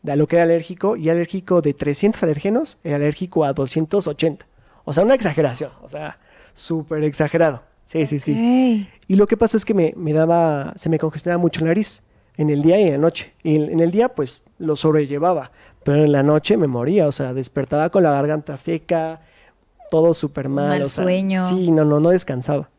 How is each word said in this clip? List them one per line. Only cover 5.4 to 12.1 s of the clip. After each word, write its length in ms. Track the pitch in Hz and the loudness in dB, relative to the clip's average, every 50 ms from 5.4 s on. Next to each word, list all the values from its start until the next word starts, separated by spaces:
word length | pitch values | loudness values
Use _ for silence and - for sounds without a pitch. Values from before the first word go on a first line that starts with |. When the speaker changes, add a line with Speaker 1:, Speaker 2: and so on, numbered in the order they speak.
| 151 135 120 - 147 131 - - | 0 -2 -2 -6 -10 -12 -12 -20
Speaker 1:
o 60 | - - | -20 -18
sea, 300 | 143 147 151 147 - _ _ _ _ _ - _ | -14 -12 -12 -12 -14 _ _ _ _ _ -20 _
súper 500 | _ - - - 170 160 151 - 165 151 151 | _ -20 -10 -6 -6 -6 -6 -6 -4 -2 -2
exagerado. 580 | 151 143 - 156 147 - 165 165 156 139 120 - _ _ _ _ | -2 0 -2 -2 0 2 2 2 2 0 -4 -14 _ _ _ _
Sí, 180 | _ - 165 151 | _ -4 -4 -2
sí, 120 | 135 147 143 | -2 -2 -6
sí. 140 | - - | -2 -2
Speaker 2:
Ok. 720 | 147 220 233 240 247 254 262 254 226 214 202 - _ _ _ _ | -2 0 2 2 2 2 2 2 0 0 -2 -6 _ _ _ _
Speaker 1:
Y 80 | 185 | 2
lo 100 | 196 208 | 2 4
que 100 | 202 226 208 | 2 2 0
pasó 180 | 233 220 - | 0 0 2
es 80 | 220 - | -2 -2
que 80 | - 220 | 0 0
me, 200 | 196 165 156 - | 2 2 0 -2
me 160 | - 180 151 | -4 -4 -2
daba, 600 | 151 156 160 160 170 170 170 160 151 143 139 - - | 2 2 2 4 4 2 2 2 0 -2 -6 -8 -12
se 120 | - - 165 | -8 -4 -2
me 80 | 165 151 | -2 0
congestionaba 420 | - 156 - 156 - 175 175 175 | -2 -4 -6 -6 -6 -4 -2 0
mucho 200 | 175 165 - - | 0 -2 0 0
la 60 | 160 160 | -2 0
nariz 340 | 170 208 214 - - - _ _ | 0 0 -2 -4 -8 -16 _ _